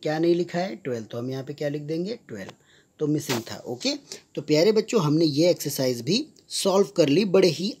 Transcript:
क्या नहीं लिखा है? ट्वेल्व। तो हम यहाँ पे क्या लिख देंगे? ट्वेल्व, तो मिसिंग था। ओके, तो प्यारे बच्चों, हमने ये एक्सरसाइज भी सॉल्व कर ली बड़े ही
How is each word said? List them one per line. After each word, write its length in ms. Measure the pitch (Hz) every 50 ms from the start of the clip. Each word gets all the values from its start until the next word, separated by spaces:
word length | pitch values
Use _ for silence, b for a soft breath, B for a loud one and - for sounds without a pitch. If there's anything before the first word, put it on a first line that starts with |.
| -
क्या 160 | 160 151 160
नहीं 160 | 165 170 175
लिखा 240 | 170 175 170 - 175
है? 180 | 175 196 233
ट्वेल्व। 280 | 208 - 143 123 113 107
तो 140 | 107 - 120
हम 120 | 120 127
यहाँ 140 | 131 131 135
पे 100 | 139 147
क्या 140 | 143 151 147
लिख 140 | 143 151 147
देंगे? 360 | 147 160 160 175 196 240 233 _ -
ट्वेल्व, 240 | 117 104 92 - - _ b b b b b b b -
तो 60 | 156
मिसिंग 340 | 147 151 156 143 - 131 117 110
था। 200 | - 101 - -
ओके, 280 | - 123 120 - 254 294 285 - B B B B B B
तो 80 | - 143
प्यारे 300 | - 151 151 170 208 220
बच्चों, 300 | 220 214 - - 226 160
हमने 220 | 147 143 160 170
ये 260 | 156 139 139 165 180
एक्सरसाइज 500 | 165 151 - 151 - - 131 131 127 117
भी 240 | 113 127 185 247 311 - _ _ _ -
सॉल्व 400 | - - - 196 180 196 202 - -
कर 120 | - 160 143
ली 160 | 139 170 220
बड़े 220 | 196 165 190 185 180
ही 240 | 147 135 175 214 - -